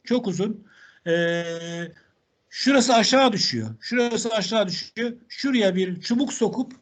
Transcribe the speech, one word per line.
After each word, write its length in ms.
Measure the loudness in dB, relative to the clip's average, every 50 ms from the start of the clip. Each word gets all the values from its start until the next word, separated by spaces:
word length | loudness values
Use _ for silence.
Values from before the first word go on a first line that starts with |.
| -4
Çok 220 | -2 -2 0 0
uzun. 400 | -2 -2 -2 -2 -4 -4 -8 -12 _ _ _ -20 -20 _ _ -2
Ee, 380 | 0 0 2 2 0 0 -2 -4 -6 -8 -8 -8 -8 -8 -8 -8 -10 -14 _ _ _ _ _ _ _ _ _ _ _
şurası 440 | -8 -2 2 4 4 4 6 6 4
aşağı 380 | 4 4 4 4 4 4 4
düşüyor. 360 | 2 0 -2 -2 -2 -4 -6 -6 -10 -12
Şurası 480 | -8 -4 -2 0 0 0 -2 -4 -4 -2
aşağı 400 | -2 -4 -2 0 0 0 0 0
düşüyor. 440 | -4 -8 -10 -10 -8 -6 -6 -6 -6 -8 _ -18
Şuraya 460 | -10 -6 -2 0 2 4 4 4 2
bir 260 | 2 0 -2 -4 -6
çubuk 320 | -4 -2 0 0 0 -2
sokup, 400 | -2 0 0 0 0 -2 -6 -6 -8 -20